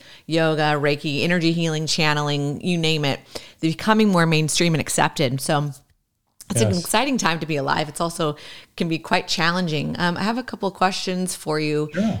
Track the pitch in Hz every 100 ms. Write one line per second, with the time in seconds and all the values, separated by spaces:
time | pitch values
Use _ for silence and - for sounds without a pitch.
0 | - - - 160 160 156 151 151 147 147
1 | 156 139 160 175 165 170 165 156 156 -
2 | 151 147 147 143 143 143 185 170 160 156
3 | 143 - - - - - 160 160 214 220
4 | 214 175 165 156 156 - 170 156 - -
5 | 147 - 131 135 - 147 147 - _ _
6 | _ _ _ - - 214 208 180 - 214
7 | 277 247 180 165 160 147 139 147 151 -
8 | 170 170 156 147 - - - - 175 160
9 | - 180 - - 165 180 175 151 151 -
10 | 175 175 202 233 247 - 190 - 190 190
11 | - 185 185 - 156 156 151 151 151 170
12 | 220 185